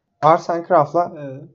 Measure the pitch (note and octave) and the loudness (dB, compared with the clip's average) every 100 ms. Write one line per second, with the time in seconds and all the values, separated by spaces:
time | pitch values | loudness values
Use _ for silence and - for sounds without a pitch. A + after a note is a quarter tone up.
0 | _ _ D3 E3 E3+ E3+ E3+ F3 D3 E3+ | _ _ 2 2 0 -6 0 2 2 0
1 | F3 D#3 C#3+ C3+ - | -2 -6 -14 -16 -20